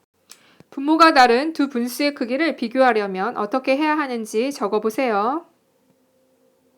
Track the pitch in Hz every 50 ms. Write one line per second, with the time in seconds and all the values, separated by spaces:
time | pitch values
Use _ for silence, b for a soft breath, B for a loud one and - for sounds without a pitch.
0 | _ _ _ _ _ B B B B B B B B B - 277 277 294 311 320
1 | 330 320 320 277 254 240 233 247 294 320 320 - 285 269 - 240 233 247 240 -
2 | 294 285 285 - 262 220 247 269 330 311 - - 254 220 - 262 262 254 226 214
3 | 208 196 190 185 190 233 247 - 214 - - 262 262 269 262 277 311 311 302 311
4 | 294 262 247 233 220 214 - 214 247 277 277 - 226 196 214 214 208 220 220 -
5 | 262 240 220 196 208 233 277 339 - _ _ _ _ _ _ _ _ _ _ _
6 | _ _ _ _ _ _ _ _ _ _ _ _ _ _ _